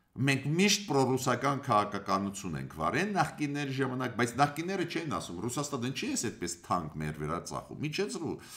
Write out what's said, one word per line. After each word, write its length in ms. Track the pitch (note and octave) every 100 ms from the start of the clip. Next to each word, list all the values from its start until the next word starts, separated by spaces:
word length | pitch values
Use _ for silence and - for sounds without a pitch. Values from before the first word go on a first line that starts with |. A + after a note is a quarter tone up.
| _ -
մենք 280 | C#3 C3+ C#3+
միշտ 380 | D#3+ G3+ -
պրոռուսական 760 | - C#3 B2 C3 C3 A#2+ C#3 C3+
քաղաքականություն 920 | - G#2 G2+ G2+ G2 F#2+ G2+ G2 F#2
ենք 200 | C#2+ C2+
վարել 340 | - E2 A#2+ G#3
նախկինների 640 | F#3+ D3+ - D3 C#3+ C#3
ժամանակ, 380 | C3+ C3 B2+ B2+
բայց 200 | A2+ A#2+
նախկինները 500 | B2 C#3+ D#3+ F3 G3 E3+
չեն 280 | E3 D#3+
ասում. 260 | F2+ E2 F2
Ռուսաստանը 480 | A2+ D3 C#3 C3+ A#2+
ինչի՞ 200 | - A3+
ես 120 | C4+
այդպես 300 | A2 - F2 -
թանկ 340 | - F#2 D#2
մեր 240 | D#2 D2+ D2+
վրա 200 | D2+ E2+
ծախում, 420 | - C#2+ - -
իջեցրու, 520 | D3+ D#3 G#3 A#3 C#3 E2 -